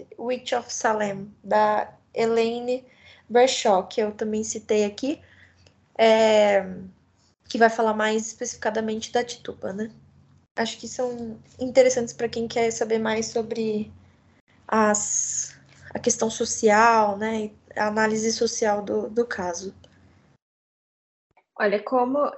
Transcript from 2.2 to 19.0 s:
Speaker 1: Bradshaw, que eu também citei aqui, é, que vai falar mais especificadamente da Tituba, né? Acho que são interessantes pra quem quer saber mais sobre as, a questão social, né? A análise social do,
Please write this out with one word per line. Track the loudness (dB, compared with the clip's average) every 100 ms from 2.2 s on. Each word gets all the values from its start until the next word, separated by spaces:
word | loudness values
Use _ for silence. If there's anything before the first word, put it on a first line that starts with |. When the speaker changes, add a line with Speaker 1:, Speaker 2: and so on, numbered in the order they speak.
| 0 2 0 -2 -4 -4 -6 _ -20 -20 0
Speaker 1:
Bradshaw, | 4 4 4 2 2 2
que | -2
eu | -4
também | -4 -4 -4
citei | -4 -8 -2 0
aqui, | 0 -2 -6 -6 -10 _ _ _ _ _ _ 2
é, | 6 6 6 6 6 4 0 -8 -16 -20 _ _ _ _ -8
que | 2
vai | 4
falar | 4 0
mais | 0 0 -2 -4
especificadamente | -10 -12 -6 -4 -4 -4 -6 -4
da | -4
Tituba, | -4 -8 -14 -12 -10
né? | -8 -10 -12 -20 _ _ _ _ -6
Acho | -6 -6
que | -12
são | -6 -6 -6 -10 -12 -18 -8
interessantes | 2 4 6 2 -4
pra | -4 -6
quem | -4 -4
quer | 0 0
saber | 0 -2 0
mais | 0 -2 -2
sobre | -4 -4 -4 -4 -4 -6 -12 _ _ _ _ _ _ -2
as, | 2 2 2 -2 -2 -2 -6 -8 -14 _ -20 -12
a | -4
questão | -2 0 -2
social, | -4 -6 0 4 6 6 6 2 0
né? | -4 -4 -6 -10 _ -4
A | -2
análise | 0 0 0 -2
social | 0 -2 0 0 0
do, | -2 -4